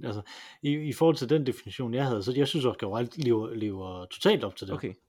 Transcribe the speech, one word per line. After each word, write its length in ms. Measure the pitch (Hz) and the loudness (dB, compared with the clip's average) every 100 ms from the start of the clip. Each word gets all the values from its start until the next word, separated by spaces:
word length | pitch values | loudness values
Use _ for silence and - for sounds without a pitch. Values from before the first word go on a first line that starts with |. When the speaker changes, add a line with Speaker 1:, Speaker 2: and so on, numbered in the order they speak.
Speaker 1:
altså, 180 | 120 104 - - - - | -6 -6 -8 -14 -20 -6
i, 100 | 143 | -2
i 220 | 151 151 | -2 -2
forhold 220 | - 165 151 | 4 4 4
til 140 | 123 | 4
den 160 | 156 127 | 2 2
definition, 480 | - 101 113 120 | -4 -6 -6 -2
jeg 120 | 123 135 | 0 0
havde, 160 | 110 | 0
så 80 | 101 | 0
jeg 160 | 131 135 | 2 2
synes 180 | 156 127 | 2 0
også, 100 | - | 0
Oscar 100 | 101 | -2
Wilde 340 | 113 120 165 | -2 -2 0
lever, 320 | 123 113 110 | 4 4 2
lever 520 | 110 107 95 92 90 90 | -2 -4 -4 -8 -10 -12
totalt 380 | - 196 180 | 0 2 2
op 120 | 101 - | 0 -8
til 120 | 95 | -8
den 80 | 147 | -6
Speaker 2:
Okay. 180 | 95 - | -6 -10